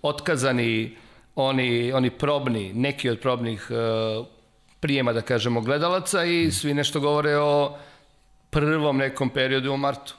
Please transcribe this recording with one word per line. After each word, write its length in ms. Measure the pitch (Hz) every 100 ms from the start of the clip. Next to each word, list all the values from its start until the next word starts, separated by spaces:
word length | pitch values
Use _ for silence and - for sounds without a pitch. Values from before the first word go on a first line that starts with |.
otkazani 920 | 147 147 - 156 131 123 117 113 113 - - - -
oni, 580 | - 135 131 131 120 120
oni 180 | 131 127
probni, 640 | 120 147 143 131 113 95
neki 360 | 107 135 139 127
od 80 | 113
probnih, 480 | 135 123 117 107 -
e, 60 | 117 117 113 110 110 127 - _ _ _ _
prijema, 320 | 156 139 123
da 80 | 113
kažemo, 380 | - 123 113 117
gledalaca 640 | 113 143 170 185 185 196
i 260 | 170 170 160
svi 240 | - 147
nešto 260 | 143 139 156
govore 360 | 143 147 147 147
o 420 | 147 147 143 143 - - _ _ _ _ _
prvom 460 | 156 151 160 151 135
nekom 340 | 135 135 131
periodu 420 | 135 131 135 131
u 40 | 139
martu. 380 | 139 135 -